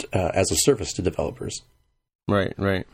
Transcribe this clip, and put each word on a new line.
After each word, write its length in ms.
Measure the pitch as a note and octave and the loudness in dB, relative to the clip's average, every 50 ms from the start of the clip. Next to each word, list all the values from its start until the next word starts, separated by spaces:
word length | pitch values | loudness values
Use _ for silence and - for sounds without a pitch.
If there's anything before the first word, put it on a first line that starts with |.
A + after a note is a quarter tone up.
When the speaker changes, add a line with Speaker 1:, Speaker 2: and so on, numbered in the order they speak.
| - - - | -10 -4 -2
Speaker 1:
uh, 200 | F#2+ F2+ E2 - | 0 0 2 2
as 160 | F#2+ F#2+ - | 2 2 2
a 60 | F#2+ | 2
service 360 | - - - C#3 G#2+ F2+ - - | 2 4 4 4 2 0 -6 -4
to 80 | - F2+ | -2 -2
developers. 600 | F2+ - - D#2 D2+ - - - - - - - _ _ _ _ _ _ _ _ _ _ _ - - | -2 0 0 -4 -4 -4 -6 -8 -8 -8 -10 -14 _ _ _ _ _ _ _ _ _ _ _ -2 0
Speaker 2:
Right, 260 | G#2 G2+ F#2 - - - | 2 2 2 0 -2 -2
right. 280 | F#2+ G2 F#2+ F#2 - - | 0 0 0 0 -2 -6